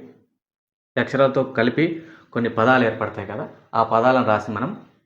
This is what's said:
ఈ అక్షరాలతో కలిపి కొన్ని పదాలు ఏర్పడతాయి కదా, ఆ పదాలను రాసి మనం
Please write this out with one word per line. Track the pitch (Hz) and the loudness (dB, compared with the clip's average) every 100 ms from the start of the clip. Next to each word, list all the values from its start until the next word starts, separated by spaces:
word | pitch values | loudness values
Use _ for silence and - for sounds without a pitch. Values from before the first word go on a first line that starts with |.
| - - _ _ _ _ _ _ _ 123 | -12 -20 _ _ _ _ _ _ _ -4
ఈ | |
అక్షరాలతో | 120 135 135 135 131 - | -2 2 2 2 -2 0
కలిపి | 120 131 170 160 - - _ | 0 2 -2 -2 -12 -20 _
కొన్ని | 120 117 113 | -4 -2 2
పదాలు | 117 131 | 4 4
ఏర్పడతాయి | 113 - 104 - 98 | 2 -2 -6 -8 -10
కదా, | 110 - - _ | -10 -12 -16 _
ఆ | 113 | -2
పదాలను | 113 113 123 127 107 | 2 2 4 2 2
రాసి | 104 - | 0 -2
మనం | 104 151 220 - _ | -6 -6 -8 -16 _